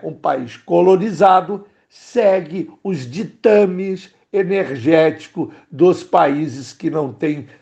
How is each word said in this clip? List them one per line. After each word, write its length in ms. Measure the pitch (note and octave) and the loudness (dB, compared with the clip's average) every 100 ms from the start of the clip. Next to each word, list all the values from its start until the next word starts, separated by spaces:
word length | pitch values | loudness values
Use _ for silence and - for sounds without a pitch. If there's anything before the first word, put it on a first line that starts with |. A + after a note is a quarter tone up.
um 80 | D#3+ | -10
país 460 | D3+ D#3+ C#3 A#2+ - | -6 -4 -4 -8 -14
colonizado, 1040 | - F3 F3+ F#3+ G#3+ D#3+ F#3+ F#3 E3+ G3 - _ _ | -2 2 4 4 0 2 4 4 0 -8 -12 _ _
segue 840 | _ - A#3+ G#3 F#3+ D#3 F#3 - - | _ -8 0 2 0 -2 -8 -10 -10
os 260 | G3 E3+ B2 | -8 -8 -8
ditames 1040 | D3 F3+ - A3+ G#3 G3 F3+ F#3+ F#3 - _ _ | -10 -10 -2 2 4 4 0 -6 -8 -12 _ _
energéticos 1200 | G3+ F#3 G3 F3 C3+ B2 D#3+ D#3+ D#3 - - D3 - _ | -4 -2 -2 -4 -4 2 4 4 0 -8 -10 -10 -12 _
dos 340 | C3 F3 E3+ | 2 2 2
países 680 | - F#3 D#3 C#3+ D3+ B2+ C3 | 0 2 2 0 -4 -8 -16
que 180 | - D#3+ | -10 -6
não 220 | D#3 C#3 | -4 -6
têm 360 | A2 D#3+ D3 A#2+ _ | -6 -6 -6 -12 _